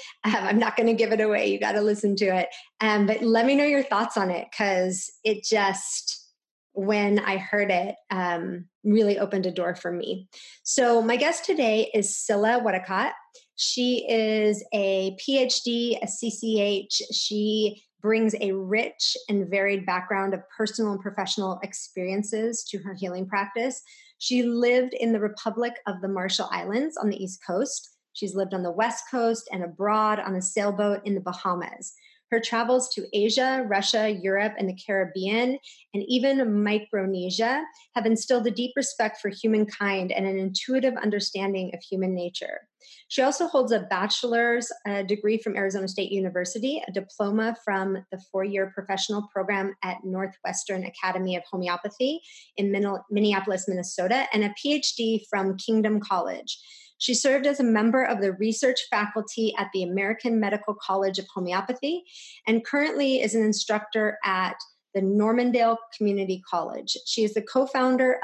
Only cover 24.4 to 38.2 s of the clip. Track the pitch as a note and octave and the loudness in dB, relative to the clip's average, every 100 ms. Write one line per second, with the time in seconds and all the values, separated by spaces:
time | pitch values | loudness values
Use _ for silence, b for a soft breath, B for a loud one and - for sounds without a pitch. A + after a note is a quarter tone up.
24.4 | A#3+ A#3 A#3+ B3 B3+ - A#3 A3 G#3 G#3 | 2 2 4 4 2 0 0 2 0 -2
25.4 | A3+ A3 A#3+ A#3+ G3+ F3+ F#3+ F#3+ F#3+ - | -4 -2 -4 -4 -8 -6 -4 -2 -2 -2
26.4 | F#3 F3+ F3+ A3+ D#4 D#4+ G#3 - F#3+ - | -2 -4 -2 -2 -2 -2 -2 -2 -6 -8
27.4 | - F3+ C#4+ - - _ _ - G3+ F#3+ | -4 -2 -2 -6 -12 _ _ -8 -6 -4
28.4 | F#3+ F#3+ F3 F3+ A#3 - - B3+ A#3 A3+ | -4 -4 -4 0 -2 -2 -6 0 0 0
29.4 | - F#3 E3+ D#3+ G3+ G#3+ G#3+ G#3+ G3 F#3 | -6 -8 -8 -2 0 2 2 0 -2 -2
30.4 | F#3 G#3+ G3+ G3 G#3 G3+ G#3 F#3+ F#3 F3+ | -2 0 0 2 0 0 -2 -2 -4 -4
31.4 | F#3+ F3 - - - b b b _ A#3 | -2 -4 -6 -12 -16 b b b _ -2
32.4 | A#3 A3+ A#3 B3+ B3 - - G#3 G#3 A#3+ | 0 0 2 2 2 -4 -2 2 2 4
33.4 | C4 C4 A3 G3 G3+ A3 G#3+ G3 F#3+ G3 | 2 2 0 0 2 2 2 0 0 0
34.4 | G#3+ G#3+ G3 F#3 - G3 F3+ F#3+ F#3+ A3+ | 0 -2 -4 -4 -2 0 0 -2 -2 2
35.4 | B3 C#4 B B _ G3+ G3 B3 C4+ C4+ | 0 -2 B B _ -6 0 2 4 4
36.4 | A#3 G#3 G#3 G#3+ G#3+ G#3 F#3+ F#3 F3+ F#3 | 2 2 2 0 0 -2 -2 -2 -2 -2
37.4 | A3+ C#4 D#4+ B B A#3+ A3 A3 | 0 -2 -6 B B -2 2 2